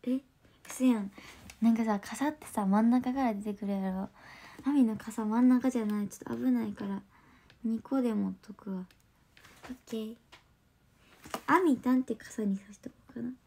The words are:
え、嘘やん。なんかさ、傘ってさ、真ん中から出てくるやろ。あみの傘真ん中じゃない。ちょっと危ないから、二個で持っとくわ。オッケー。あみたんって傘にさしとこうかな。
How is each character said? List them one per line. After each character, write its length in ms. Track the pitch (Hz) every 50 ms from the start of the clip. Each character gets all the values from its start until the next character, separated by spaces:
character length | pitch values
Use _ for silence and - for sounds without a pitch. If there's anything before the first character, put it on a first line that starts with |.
| - 247
え、 80 | 254 269 - _ _ _ _ - _ _ _ -
嘘 160 | - - 254
や 160 | 254 240 214
ん。 100 | 196 196 - - - - - - - - - _
な 100 | 220 233
ん 60 | 226
か 80 | 226 226
さ、 140 | 220 208 202
傘 300 | - - 220 - 269 302
っ 40 | 302
て 120 | 302 -
さ、 180 | - - 226 202
真 180 | 190 196 214
ん 80 | 226 233
中 220 | 240 254 247 254
か 120 | 254 269 269
ら 100 | 240 214
出 80 | 202
て 120 | 208 214 202
く 120 | - 208
る 60 | 202
や 180 | 202 196 190 190
ろ。 180 | 185 190 196 - _ - - - - - - - - - -
あ 60 | 269
み 140 | 285 285 254
の 120 | 220 214
傘 280 | 202 - 226 - - 220
真 160 | 214 220 240
ん 80 | 247 254
中 200 | 254 247 254 262
じ 120 | - 240
ゃ 40 | 220
な 160 | 208 208 208
い。 60 | 202
ち 140 | 190 - - - -
ょ 40 |
っ 40 | 233
と 40 | 233
危 120 | 247 262
な 120 | 247 240 226
い 60 | 214
か 160 | 101 - -
ら、 160 | 98 98 196 - _ _ - _ _ - - _ _ - _ -
二 160 | 226 226 226
個 200 | - - 269 269
で 140 | 247 240 220
持 160 | 208 196 190
っ 40 | 190 190
と 120 | - -
く 200 | 202 - - 202
わ。 140 | 190 185 185 - - _ _ _ _ _ _ _ _ - - - - - -
オ 20 | -
ッ 40 | 254 - _
ケ 100 | - 226
ー。 200 | 220 220 220 233 - _ _ - - _ _ _ _ _ _ _ _ _ _ _ _ _ _ - _ - - - - - -
あ 100 | 285 349
み 160 | 381 320 262 -
た 120 | - 247
ん 80 | 254 254
っ 40 | 254
て 100 | - 226
傘 280 | - - - - -
に 140 | 214 202 196
さ 160 | 196 196 -
し 60 | 202 -
と 100 | - 254
こ 40 | _ _ _ -
う 40 | -
か 60 | 233
な。 120 | 233 247 254 254 _